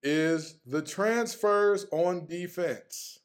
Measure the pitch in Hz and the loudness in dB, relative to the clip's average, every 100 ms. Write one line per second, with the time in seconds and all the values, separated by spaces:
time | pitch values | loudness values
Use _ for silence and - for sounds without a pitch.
0 | 139 156 160 165 156 - 120 147 151 - | 2 2 2 0 -2 -16 -4 -4 -4 -2
1 | 208 233 233 - 208 202 208 202 - 156 | 0 2 -2 0 2 4 4 2 -2 0
2 | 175 180 156 170 175 - 170 113 - - | 2 0 -6 -8 -6 -4 -2 -4 -8 -14
3 | - - | -14 -18